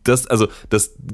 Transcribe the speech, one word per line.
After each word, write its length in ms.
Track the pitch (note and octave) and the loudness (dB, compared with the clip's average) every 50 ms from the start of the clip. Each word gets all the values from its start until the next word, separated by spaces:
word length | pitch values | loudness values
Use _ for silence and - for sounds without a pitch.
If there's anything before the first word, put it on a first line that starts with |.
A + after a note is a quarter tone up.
| - | 0
das, 220 | A#2+ B2+ C3 - - | 0 2 2 0 0
also 200 | B2 G#2+ A2 - - - - - | 0 0 0 0 -2 -10 -6 -2
das 240 | G#2+ G#2+ - - - - - B2+ | 0 0 0 -2 -8 -18 -14 -14